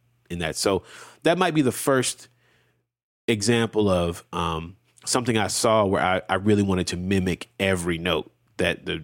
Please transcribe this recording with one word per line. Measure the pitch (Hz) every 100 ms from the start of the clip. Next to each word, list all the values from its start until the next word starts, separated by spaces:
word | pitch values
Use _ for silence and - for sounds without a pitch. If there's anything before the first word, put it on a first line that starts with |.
| _ _ _
in | 87
that. | 80 -
So | 107 95 - - - -
that | 156 170
might | 180
be | 156
the | 127
first | - - 135 123 - - _ _ _ _ _ _ _ _ _ -
example | 113 107 120 113 107 104
of, | 90 85 87 -
um, | 87 85 82 82 95 _ _ -
something | 131 120 110
I | 95
saw | - 120 110 101
where | 95
I, | 90 92 -
I | 92
really | 101 104
wanted | 98 92 87
to | 87
mimic | 92 98 92 85 - -
every | 98 92 85 85
note | 87 82 - _ _ -
that | 90 - 82
the, | 80